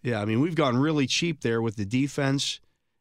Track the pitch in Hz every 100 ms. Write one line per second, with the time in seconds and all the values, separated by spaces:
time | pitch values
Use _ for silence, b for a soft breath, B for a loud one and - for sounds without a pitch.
0 | - 110 107 113 165 156 143 120 147 151
1 | 131 - 175 156 117 113 113 107 101 127
2 | 139 - 135 139 - - _ _ _ _